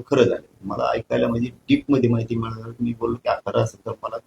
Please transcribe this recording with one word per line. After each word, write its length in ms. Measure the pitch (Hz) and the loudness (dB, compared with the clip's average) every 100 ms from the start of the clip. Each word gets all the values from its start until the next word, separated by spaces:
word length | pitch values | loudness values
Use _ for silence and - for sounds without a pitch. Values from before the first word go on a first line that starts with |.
| - | 0
खरं 160 | 135 | 4
झालं. 440 | 104 - - _ 98 | 4 2 -8 _ -8
मला 260 | 117 123 | -2 -2
ऐकायला 340 | 117 - 123 120 | -2 -2 0 0
म्हणजे 220 | 117 123 | 0 -2
डीप 340 | - - 139 - | -6 0 0 2
मध्ये 220 | 131 117 | 2 4
माहिती 260 | 117 113 117 | 2 0 -4
मिळाली, 480 | 113 113 117 117 | -4 -8 -12 -4
मी 100 | 120 113 | -4 -2
बोललो 180 | 117 117 | -4 -2
की 140 | 120 - 101 | -2 -4 -2
खरं 120 | 113 | 0
असेल 280 | 113 - 113 | 0 -4 -12
तर 40 | - | -10
मला 140 | 107 113 | -10 -12